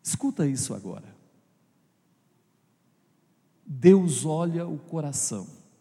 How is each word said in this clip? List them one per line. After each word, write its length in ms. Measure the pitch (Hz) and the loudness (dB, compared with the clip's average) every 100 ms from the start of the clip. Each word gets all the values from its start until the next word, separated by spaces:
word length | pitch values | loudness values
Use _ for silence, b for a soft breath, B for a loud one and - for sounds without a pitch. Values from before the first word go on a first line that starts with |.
Escuta 440 | - - 277 254 147 | -6 -4 -4 0 -2
isso 260 | 135 - | -2 -6
agora. 440 | 104 98 87 - - _ _ _ _ _ _ _ _ _ _ _ _ _ _ _ _ _ _ _ _ _ _ _ _ - | -8 -12 -14 -18 -20 _ _ _ _ _ _ _ _ _ _ _ _ _ _ _ _ _ _ _ _ _ _ _ _ -14
Deus 580 | 131 175 196 175 123 | 6 8 8 6 -2
olha 400 | 160 156 170 170 | -2 -2 -2 -4
o 140 | 170 151 | -6 -10
coração. 720 | - 165 147 131 - 107 90 - - _ | -8 -8 -6 -4 -6 -6 -12 -18 -20 _